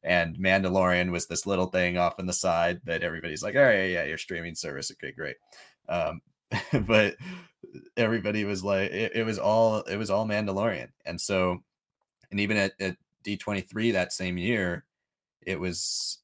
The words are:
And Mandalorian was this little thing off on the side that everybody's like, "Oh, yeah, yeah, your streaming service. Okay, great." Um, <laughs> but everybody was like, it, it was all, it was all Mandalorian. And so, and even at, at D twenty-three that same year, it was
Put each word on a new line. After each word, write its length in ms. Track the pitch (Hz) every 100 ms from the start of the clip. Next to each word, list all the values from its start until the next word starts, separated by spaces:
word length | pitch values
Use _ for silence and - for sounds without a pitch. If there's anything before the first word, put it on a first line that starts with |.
And 340 | - 87 85 82
Mandalorian 720 | 95 95 95 92 92 90 90
was 160 | 87 -
this 200 | 85 -
little 200 | 95 90
thing 320 | 92 90 90
off 200 | 87 -
on 80 | 90
the 60 |
side 480 | 87 92 85 85 90
that 180 | - 82
everybody's 400 | 85 82 85 76
like, 120 | 101
"Oh, 160 | 123 139
yeah, 140 | 104
yeah, 200 | 95 90
your 140 | 73 80
streaming 360 | - 87 85 82
service. 340 | 80 69 71
Okay, 220 | - 69
great." 240 | 71 73 - _ - - _ -
Um, 320 | 87 80 85 _ _ _
<laughs> 200 | 117 - 131 98
but 300 | 110 104 - 185 185 - _ - - - -
everybody 480 | 113 113 98 107
was 180 | 101 98
like, 280 | 95 98 98
it, 220 | 92 110
it 100 | -
was 140 | 113 104
all, 440 | 101 110 113 110
it 140 | - 101
was 140 | 107
all 160 | 98 110
Mandalorian. 600 | 104 107 95 113 87 62 _
And 160 | - 87
so, 420 | - 98 92 90 _ _ _ _ _ _ _
and 100 | -
even 160 | 208 208
at, 160 | 98 -
at 160 | 95 90 _ _
D 140 | - 101
twenty-three 560 | - 101 92 110 117
that 200 | 98 90
same 260 | - 92 90
year, 460 | 90 117 92 87 - _ _ _ _ _
it 160 | - 92
was 600 | 90 85 - - - -